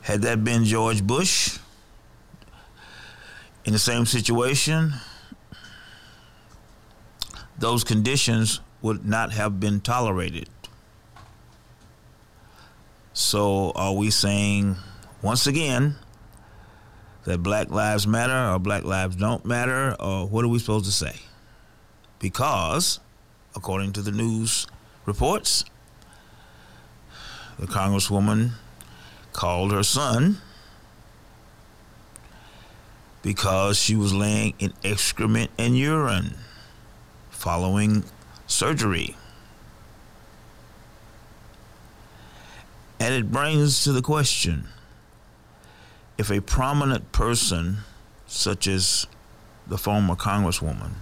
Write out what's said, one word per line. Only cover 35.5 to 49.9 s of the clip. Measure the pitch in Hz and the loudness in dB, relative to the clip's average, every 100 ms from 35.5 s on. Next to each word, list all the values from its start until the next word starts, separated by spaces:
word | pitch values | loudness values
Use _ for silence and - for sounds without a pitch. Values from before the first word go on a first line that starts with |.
| - | -2
and | 117 127 | 2 2
urine | 143 160 139 98 85 - - - - - - - - - - | 2 2 2 0 -2 -8 -16 -20 -20 -20 -20 -20 -20 -20 -20
following | - - 85 92 98 107 107 - - - - - | -8 -2 0 2 2 4 2 0 -14 -20 -20 -6
surgery. | - 110 156 110 87 - - - - - - - - - - - - - - - - - - - - - - - - - - - - - - - - - - - - - - - - | -2 0 0 0 0 -4 -8 -20 -20 -20 -20 -20 -20 -20 -20 -20 -20 -20 -20 -20 -20 -20 -20 -20 -20 -20 -20 -20 -20 -20 -20 -20 -20 -20 -20 -20 -20 -20 -20 -20 -20 -20 -20 -20 -4
And | 113 | 0
it | 131 107 | 0 0
brings | 131 147 156 147 131 | 0 2 4 4 4
to | 147 | 2
the | 131 | 0
question, | 127 151 135 - - 78 - - - - - - - - - - - - - - - - | 2 2 2 0 0 -2 -6 -16 -20 -20 -20 -20 -20 -20 -20 -20 -20 -20 -20 -20 -20 -6
if | 107 | -2
a | 101 | -2
prominent | 98 - 131 147 139 123 - | 0 0 2 2 2 0 -2
person, | - 110 117 - 90 85 104 104 - - - - | 0 2 2 0 0 -2 -4 -8 -20 -20 -20 -12
such | - 95 98 95 | -4 -2 -2 0
as | 95 92 - - - - - - - - | 0 0 0 -4 -12 -20 -20 -20 -20 -10
the | 98 | -6
former | - | 0